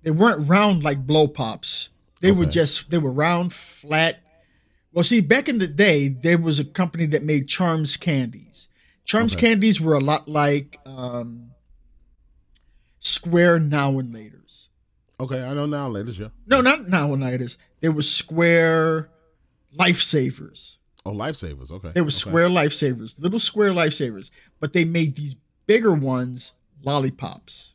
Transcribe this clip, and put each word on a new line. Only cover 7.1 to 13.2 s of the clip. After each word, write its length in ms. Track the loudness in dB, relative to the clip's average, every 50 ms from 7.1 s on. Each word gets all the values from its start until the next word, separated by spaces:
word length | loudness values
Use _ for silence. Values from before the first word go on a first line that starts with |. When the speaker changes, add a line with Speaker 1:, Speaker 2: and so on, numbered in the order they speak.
| 0 -2
Speaker 1:
made 260 | 0 0 -2 -2 0 0
Charms 480 | 0 0 2 0 0 0 2 2 0
candies. 720 | 0 0 -2 -2 -2 -2 -4 -8 -16 -20 _ -20 -20 -20 _ _ _ _ _ _ _ _
Charms 280 | -2 0 0 2 2 2
Speaker 2:
Okay. 120 | 4 4
Speaker 1:
candies 340 | 2 4 4 4 2 2 2
were 140 | 2 2 2
a 60 | 2
lot 280 | 2 0 0 -2 -2 -4
like, 500 | -2 0 2 2 0 -2 -4 -8 -20 -20 _
um, 680 | -18 -14 -12 -10 -8 -8 -8 -10 -10 -16 -18 -20 -20 -20 _ _ _ _ _ _ _ _ _ _ _ _ _ _ _ _ _ _ _ _ _ _ _ _ _ _ _ _ _
Square 600 | 2 2 2 2